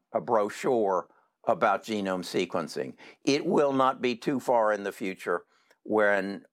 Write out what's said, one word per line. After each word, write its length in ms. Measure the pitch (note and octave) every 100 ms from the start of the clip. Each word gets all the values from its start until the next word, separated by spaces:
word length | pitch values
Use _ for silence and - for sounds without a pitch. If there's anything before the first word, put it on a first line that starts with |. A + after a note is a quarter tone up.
| _
a 80 | A2+
brochure 880 | E2 A2+ G#2 - D#3+ A#2+ G2+ F2+ - _ _ _ -
about 380 | G2 A2 G2
genome 400 | - G#2+ G2 F#2
sequencing. 680 | F2 G#2+ F2+ F2+ D2+ D#2 C2 - - -
It 200 | - C#3+
will 280 | - G#3 C#3+
not 280 | C3+ C3 C3
be 160 | B2 A#2
too 240 | - C3+
far 320 | - A#2+ G#2+
in 120 | G#2
the 80 | G2+
future 500 | - F#2+ F#2 - F2 - _ _ _
when 600 | - G#2+ G#2 G2+ F#2+ G2 -